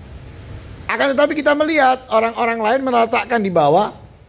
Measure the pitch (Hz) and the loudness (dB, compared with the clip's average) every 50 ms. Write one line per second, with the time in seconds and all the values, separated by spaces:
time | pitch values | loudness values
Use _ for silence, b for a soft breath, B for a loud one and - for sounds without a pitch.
0 | - - - - - - - - - - - - - - - - - - 202 226 | -20 -20 -20 -20 -20 -20 -20 -18 -18 -18 -16 -16 -16 -18 -18 -12 -8 -6 -4 -2
1 | 254 277 269 240 294 294 320 302 277 302 294 294 311 311 330 302 269 254 254 262 | 0 0 2 2 2 2 0 0 0 2 2 2 0 0 2 4 4 4 2 0
2 | - - 214 220 226 226 226 220 240 233 233 233 220 214 240 269 269 254 247 - | -2 -2 0 0 0 0 -2 -2 -2 -2 -2 -2 0 0 0 0 0 0 0 2
3 | 196 214 254 233 208 214 247 233 202 196 175 170 151 143 151 180 208 233 - - | 2 2 0 -2 -2 -2 -2 -2 0 0 2 2 4 4 4 4 2 0 -4 -10
4 | - - - - - | -18 -20 -20 -20 -20